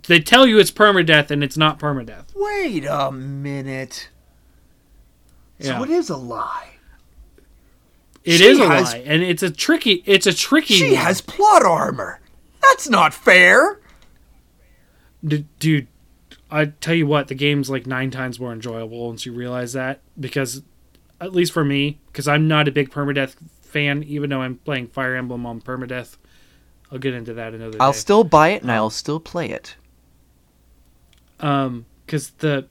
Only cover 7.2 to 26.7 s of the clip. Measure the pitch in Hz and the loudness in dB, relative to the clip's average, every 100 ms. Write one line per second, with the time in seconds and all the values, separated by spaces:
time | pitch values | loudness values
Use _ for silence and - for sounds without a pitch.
7.2 | - _ _ _ _ _ _ _ _ _ | -20 _ _ _ _ _ _ _ _ _
8.2 | - 170 202 277 190 165 185 117 127 156 | 0 6 8 8 6 4 0 -6 -2 -2
9.2 | 180 165 185 - - 330 240 180 - 196 | 0 -2 -4 -2 0 0 2 0 2 2
10.2 | 196 175 - 302 302 196 480 - 160 185 | 2 -2 0 0 4 2 4 2 2 -2
11.2 | - - 415 370 208 160 143 127 95 - | -6 2 6 6 4 2 -2 -6 -10 -14
12.2 | _ _ _ _ 539 523 302 202 156 - | _ _ _ _ 4 4 2 4 4 2
13.2 | - 180 180 214 349 403 _ _ _ _ | 6 8 8 6 4 0 _ _ _ _
14.2 | _ _ _ _ _ _ _ _ _ _ | _ _ _ _ _ _ _ _ _ _
15.2 | 156 147 147 _ 160 147 117 _ _ _ | -6 -6 -6 _ 0 0 -2 _ _ _
16.2 | _ - _ 151 147 - - 170 147 147 | _ -20 _ -4 -4 -4 -4 -2 0 -2
17.2 | 139 131 143 143 135 135 120 127 131 131 | -2 -4 -2 -2 -2 -6 -6 -6 -6 -6
18.2 | 127 120 123 113 120 113 113 117 120 113 | -10 -10 -12 -10 -10 -10 -12 -10 -12 -10
19.2 | 123 120 123 123 123 131 131 135 _ - | -12 -10 -8 -8 -6 -6 -8 -8 _ -14
20.2 | 131 143 131 135 _ _ _ _ _ _ | -6 -4 -6 -8 _ _ _ _ _ _
21.2 | 180 180 170 170 143 139 143 147 _ - | -4 -2 0 0 -2 -2 -4 -6 _ -8
22.2 | 147 147 156 151 147 135 139 143 143 139 | -2 2 2 2 0 -2 -4 -6 -4 -4
23.2 | 135 _ 160 _ _ 151 143 143 151 147 | -6 _ -20 _ _ -4 -4 -4 -6 -8
24.2 | 143 135 131 123 - 135 120 - 127 127 | -6 -6 -6 -10 -8 -8 -8 -6 -4 -4
25.2 | 123 123 120 117 120 127 123 123 117 _ | -8 -10 -10 -12 -12 -10 -10 -12 -14 _
26.2 | _ _ _ _ _ | _ _ _ _ _